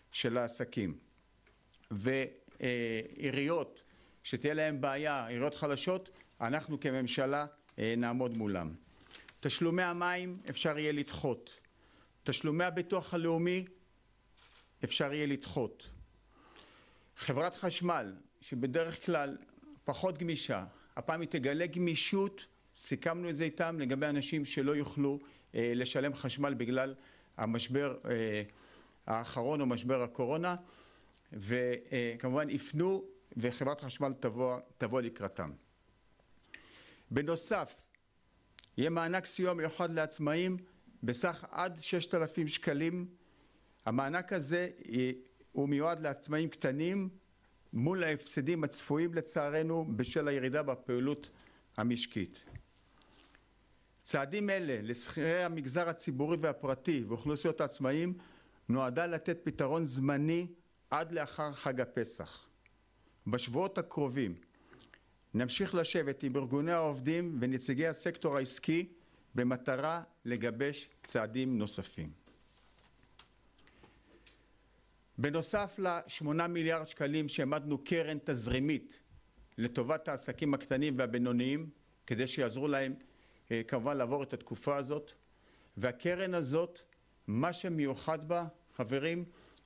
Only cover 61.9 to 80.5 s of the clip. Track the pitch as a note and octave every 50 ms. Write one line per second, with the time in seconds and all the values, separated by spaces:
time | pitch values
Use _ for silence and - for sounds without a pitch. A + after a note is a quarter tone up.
61.9 | - B2 A2 - - - E2 - - - - - _ _ _ - _ _ _ _
62.9 | _ _ _ - _ _ - G2+ A#2+ B2 - B2 A#2 D#3+ F#3+ F#3+ F#3+ F#3 - -
63.9 | - D#3 C#3+ B2+ B2 C#3 A#2+ F#2 E2 - - _ _ - - - - - - -
64.9 | - - _ _ _ _ _ - - A2 B2+ B2 - - G3 - F3+ F3 E3 -
65.9 | - E3+ C#3+ C#3 C3+ - D3 C3 B2+ C#3+ C3 A#2+ C3+ C#3+ D3 E3 F3 E3 D#3+ D3+
66.9 | C#3 C3 B2+ D3+ E3 F3 F3+ E3+ D3+ A#2 B2 B2+ C3 B2 - - B2+ C3+ D#3+ D#3+
67.9 | D3 - - F3 F3 - - D#3 C#3 C#3 C3 B2+ - - - - D#3+ E3+ F#3 -
68.9 | - - - - - - - - - B2 B2 B2+ B2+ B2 - C#3+ C3 C3+ C#3+ D#3+
69.9 | E3+ E3+ E3 - _ _ - A#2+ A#2+ G#2 A#2 A#2 G#2+ A#2 C#3 D3 C#3+ - - -
70.9 | - - - - - A#2 A2 A2 A2+ C3 C3 C3 B2 G#2+ G#2 G2+ - G2 - -
71.9 | - E2+ D#2 D#2 D#2 - - - - - - - - - - - - - - -
72.9 | _ - - - - - - _ _ _ _ - _ - - - - - - -
73.9 | - - _ - - - - - - - _ _ - - _ _ _ _ _ _
74.9 | _ _ _ _ - A#2 B2 D3 D3 E3 D#3+ - - G3+ G3+ F#3 - G3+ F#3 F3+
75.9 | E3+ E3+ - - - - D#3 D3 D#3 E3 E3+ E3+ E3+ E3+ D#3+ E3 E3 D#3+ D#3 -
76.9 | - - D3 C#3 D3+ D#3 D3+ C#3+ - D#3+ C#3 C3+ D3+ D3+ C#3+ D3 C#3+ C3+ - -
77.9 | F3+ E3 D#3 D#3 D3+ C#3+ - D#3 C#3 A#2 A2 A#2+ B2 C3 C#3 D#3 D3 - - -
78.9 | - - - _ - - - _ _ - - - - - A#2 A#2+ A#2+ C3 A#2 C3
79.9 | D#3 D#3 - D#3+ C#3 B2+ - C#3 B2+ - D#3+ C#3+